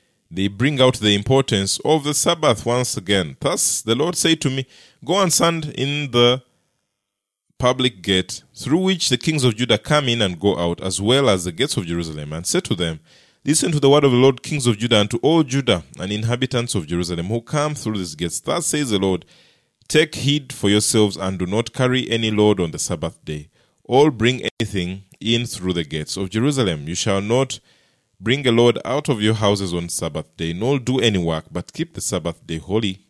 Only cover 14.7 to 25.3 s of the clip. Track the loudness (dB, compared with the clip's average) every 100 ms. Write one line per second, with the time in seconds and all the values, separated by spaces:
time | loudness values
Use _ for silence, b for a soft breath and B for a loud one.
14.7 | 0 2 2 2 0 2 2 2 0 0
15.7 | 0 -2 -10 -6 -4 -2 -2 -2 -2 -2
16.7 | -4 -4 -4 -4 -4 -4 -6 -4 -4 -4
17.7 | -4 -6 -6 -6 -6 -6 -6 -4 -4 -2
18.7 | -2 0 0 0 0 b b b b b
19.7 | b 0 2 2 0 0 0 -2 -2 2
20.7 | 2 4 4 2 0 -4 -4 -2 -2 -2
21.7 | -2 0 0 -2 -2 0 4 4 4 0
22.7 | -4 -6 -4 -6 -8 -10 -10 -12 _ _
23.7 | _ 2 4 4 4 0 0 -4 -4 -4
24.7 | -2 -4 -6 -12 -8 -2